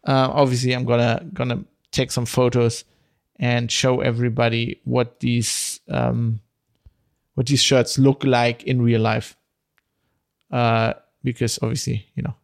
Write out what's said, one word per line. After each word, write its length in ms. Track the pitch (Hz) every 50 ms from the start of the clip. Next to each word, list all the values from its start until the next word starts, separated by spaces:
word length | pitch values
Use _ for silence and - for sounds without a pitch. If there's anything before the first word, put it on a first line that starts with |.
| _
uh, 240 | - 139 135 131 131
obviously 400 | - 151 143 131 127 120 127 127
I'm 120 | 127 123 123
gonna, 420 | 120 120 120 120 117 113 - - 165 -
gonna 300 | - 123 127 117 95 - _ _ _ _ _
take 220 | - - 131 123
some 120 | - 127 120
photos 600 | 117 - - 127 123 117 127 120 117 117 - - _ _ _ _ _ _ _ _ _ _
and 340 | - - 123 120 120 120 113
show 300 | - - - 131 127 -
everybody 800 | - 131 117 117 123 123 113 123 120 117 113 117 117 117 - _ _
what 360 | 127 123 127 123 117 _ _
these, 600 | - 120 120 120 117 - - - - - - - _ -
um, 500 | - 127 120 123 120 117 117 113 110 107 _ _ _ _ _ _ _ _ _ - _ _ _ _ _ _ _ _ _
what 120 | - 127
these 160 | 123 143 127
shirts 360 | - - 139 127 117 - - -
look 260 | 135 135 135 - -
like 380 | 139 127 120 120 120 117 120
in 180 | - - 131 127
real 220 | 120 117 117 113
life. 340 | 110 113 110 113 - - - _ _ _ _ _ _ _ _ _ _ _ _ _ _ _ _ _ _ _ _ _ _ _
Uh, 440 | - 127 120 117 113 113 113 - - - _ _ _ _ -
because 340 | 127 120 - 120 113 - -
obviously, 460 | - 113 117 - - - - 104 - _ _
you 80 | -
know 140 | - - - _